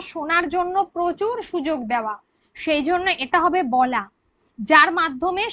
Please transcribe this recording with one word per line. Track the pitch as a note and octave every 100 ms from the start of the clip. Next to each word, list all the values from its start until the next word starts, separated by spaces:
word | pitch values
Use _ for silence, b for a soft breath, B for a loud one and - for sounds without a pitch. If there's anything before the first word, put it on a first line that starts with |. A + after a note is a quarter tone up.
| -
শোনার | E4 D4+ E4+ E4 F4+
জন্য | F4+ F#4+ F#4 E4+
প্রচুর | F4 E4+ G#4+ A#4+ -
সুযোগ | F4 C#4+ D#4 A3
দেওয়া, | A#3+ A3 G#3 _ _ _ -
সেই | D#4+ D4 C#4+
জন্য | F4+ F#4 E4
এটা | C4 E4+ E4+
হবে | F4+ C4+ B3+
বলা, | B3+ A#3+ G3+ _ _ _ _ -
যার | G#3 D#4 D#4+ F4
মাধ্যমে | D#4+ B3+ F4 F#4 A4